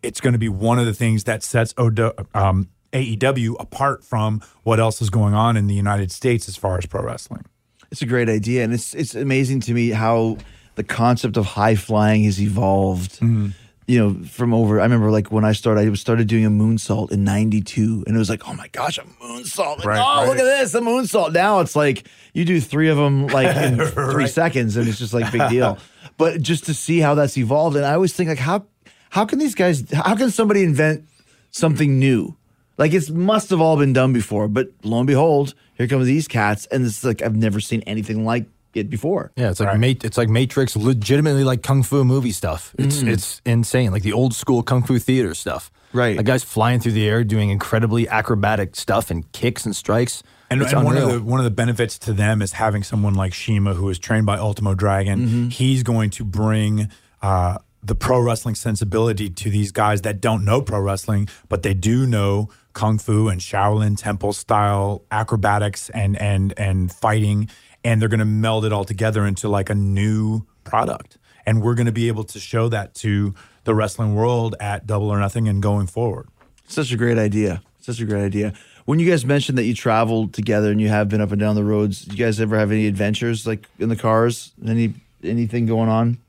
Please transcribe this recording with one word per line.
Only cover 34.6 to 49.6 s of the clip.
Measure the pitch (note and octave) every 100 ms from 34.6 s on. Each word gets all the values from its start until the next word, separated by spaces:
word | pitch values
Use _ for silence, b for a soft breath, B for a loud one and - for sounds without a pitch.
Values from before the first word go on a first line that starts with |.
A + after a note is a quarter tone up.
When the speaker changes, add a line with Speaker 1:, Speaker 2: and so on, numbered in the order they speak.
| C3 _
Speaker 2:
lo | G#2+ A#2
and | C3
behold, | C3+ D#3+ C#3+ C#3 - b -
here | B2
come | C3+ B2+
these | D3 D3+
cats, | A#2 G#2 G#2+ -
and | C3 B2
it's | G#2+
like, | B2+ G#2
I've | A2+ G#2+
never | A2 G2+
seen | - A2+
anything | - G#2+ G#2 A2 A2
like | A#2+ G#2+ _ _
it | A2+ G#2
before. | G#2 D3+ F#3+ - -
Speaker 3:
Yeah, | A#2
it's | F#2
like | G#2
Speaker 1:
Right. | G#2
Speaker 3:
Ma-, | B2 B2+ A2
it's | -
like | A2+
Matrix, | A2+ C3 - - A2
legitimately | A2+ B2+ G2+ C#3 D3+ C#3
like | C3+ B2+
Kung | - C3+
Fu | B2 C#3+
movie | C3 C3+ B2
stuff. | F#2+ F2+ D#2+ - -
It's, | C#3 C#3+
Speaker 2:
Mm. | A#2+
Speaker 3:
it's | F#2 - - B2
insane, | A#2 A#2 B2+ A#2
like | G2
the | G2+
old | G#2+ B2+
school | A2+ - B2
Kung | A#2 B2+
Fu | A#2+ B2+
theater | - C3 G2+ D#2+
stuff. | - C#2 - b b
Speaker 2:
Right. | B2 A#2+ G2+
Speaker 3:
Like, | A2
guys | B2+
flying | - A2 A2+ B2
through | A#2+
the | A2 G#2
air, | A2+
doing | G#2 A2 G#2
incredibly | G2+ - A2 A2+ A#2 A#2
acrobatic | A2 A2 G#2+ G#2 G#2+ G2 -
stuff | - G2+ -
and | E2+ D#2
kicks | - A#2+ -